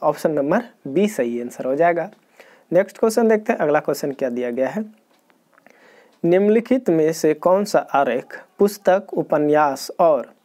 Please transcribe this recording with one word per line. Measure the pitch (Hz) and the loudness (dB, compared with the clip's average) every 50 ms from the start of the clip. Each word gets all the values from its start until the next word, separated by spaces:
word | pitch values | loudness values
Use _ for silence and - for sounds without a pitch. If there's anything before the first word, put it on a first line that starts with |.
ऑप्शन | 156 151 151 - - 165 | -2 -2 -2 0 -2 -2
नंबर | 151 147 139 147 175 240 240 - _ _ - | -2 -2 -2 0 -2 -2 -2 -6 _ _ -10
बी | 139 135 170 208 208 | -4 -2 0 0 0
सही | - - 123 120 120 120 | 0 -2 -4 -4 -4 -8
आंसर | 120 120 - - 127 | -8 -10 -10 -8 -6
हो | 127 135 | -4 0
जाएगा। | 147 165 175 170 170 165 208 - _ _ _ _ _ - _ _ _ _ - | 2 2 2 2 0 -4 -8 -12 _ _ _ _ _ -20 _ _ _ _ 0
नेक्स्ट | 165 180 202 - - - | 0 0 0 0 -2 -2
क्वेश्चन | 233 226 220 240 233 220 | 0 0 2 2 2 2
देखते | 220 214 214 - | 2 2 0 -2
हैं, | - - | -2 -2
अगला | 165 147 147 151 | 0 0 0 0
क्वेश्चन | 151 - 143 - - 143 | 0 -2 -4 -4 -4 -8
क्या | 135 - 139 123 | -6 -4 -6 -4
दिया | 120 123 123 123 | -4 -4 -6 -4
गया | 120 127 131 131 | -4 -4 -4 -4
है। | 151 214 220 214 - _ _ _ _ _ _ _ _ _ _ _ _ _ _ _ _ _ _ _ _ _ _ _ _ _ - | -4 -6 -8 -10 -14 _ _ _ _ _ _ _ _ _ _ _ _ _ _ _ _ _ _ _ _ _ _ _ _ _ 0
निम्नलिखित | 170 175 190 202 208 214 233 220 - 247 262 254 196 | 2 2 4 4 4 2 2 2 0 0 0 2 0
में | 165 160 156 160 | 2 2 2 0
से | 165 - - 156 151 | 0 0 0 0 0
कौन | 156 - 175 185 202 208 | 2 2 2 2 2 0
सा | 202 - 151 | 0 -2 -2
आरेख | - - - 139 139 127 117 139 - - - - - _ _ - | -2 0 0 0 0 0 -2 -4 -6 -10 -16 -20 -20 _ _ 0
पुस्तक, | 202 208 202 - - 185 185 196 196 - | 0 0 0 0 0 2 2 2 0 -4
उपन्यास | - - 160 - 165 151 147 147 151 151 151 143 135 - - - - - | -6 -6 -4 -2 0 0 2 2 2 2 2 2 0 -4 -10 -8 -2 2
और | 180 165 147 123 113 - - _ | 2 2 2 2 -2 -8 -16 _